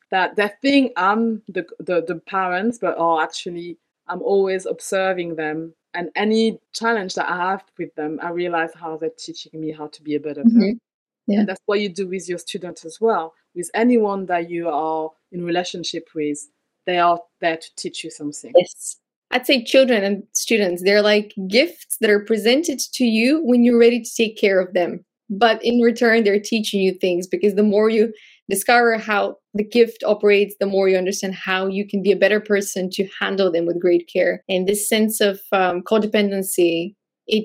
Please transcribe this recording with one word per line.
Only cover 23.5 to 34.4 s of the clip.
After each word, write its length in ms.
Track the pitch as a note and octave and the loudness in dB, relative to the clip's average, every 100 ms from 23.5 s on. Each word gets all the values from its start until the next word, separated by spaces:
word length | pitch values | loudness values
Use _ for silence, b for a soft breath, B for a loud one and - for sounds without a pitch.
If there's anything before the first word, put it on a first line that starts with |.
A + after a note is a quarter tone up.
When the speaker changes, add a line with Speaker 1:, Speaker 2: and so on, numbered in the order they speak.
| B3 | 4
Speaker 2:
you're 160 | A#3+ A#3 | 6 6
ready 220 | A#3 A#3+ | 6 4
to 100 | A3+ - | -4 -2
take 220 | A3+ A3 | -2 0
care 200 | G#3 F#3+ | 2 2
of 140 | F#3 | 0
them. 320 | F#3 E3 F3+ _ _ - | -2 -2 -4 _ _ -10
But 340 | G3 A3+ A3 | 0 2 2
in 200 | A#3 A#3+ | 0 2
return, 420 | A#3+ A#3 A#3 A3+ | 2 2 2 4
they're 160 | G#3 G3+ | 2 0
teaching 400 | G3+ A3 G#3+ G3+ | 0 -4 -2 0
you 140 | F#3+ | 0
things, 320 | F#3 F#3+ F3 F3+ | 0 -2 -2 -4
because 280 | F3+ G#3 F#3+ | 0 0 2
the 60 | |
more 280 | G#3 G3+ A3 | 2 4 2
you 200 | A3+ A3 G#3+ B B - | 2 0 -2 B B -8
discover 480 | G3 - A#3+ A#3 A3+ | -6 2 4 4 2
how 400 | A3 G#3 G3 - _ | -2 -2 -2 -6 _
the 120 | G#3 | -6
gift 380 | G#3 A#3 A#3 - - | 0 4 4 2 -2
operates, 480 | G#3 G#3 G3+ G3+ - | 2 4 4 2 -2
the 60 | |
more 240 | G3 G3 F#3+ | -2 2 2
you 80 | F#3+ | 2
understand 380 | F3+ G3 G3 | 0 -4 -6
how 320 | F#3 - F#3 F#3+ | -6 -4 -2 -2
you 200 | F#3+ G3+ | -4 -4
can 160 | G3+ | -2
be 80 | F#3+ | 2
a 60 | F#3 | 4
better 240 | F#3+ G#3 | 4 2
person 480 | G#3 G3+ G3 G3 F#3 | 2 -2 0 -4 -6
to 140 | F#3 F#3+ - | -4 -6 -4
handle 320 | G3 G3 F#3+ | -4 0 2
them 140 | E3+ E3+ | 2 0
with 120 | F3 | 0
great 300 | F3+ F3 E3+ | 2 2 0
care. 320 | F#3 F3 G#3 | 0 0 0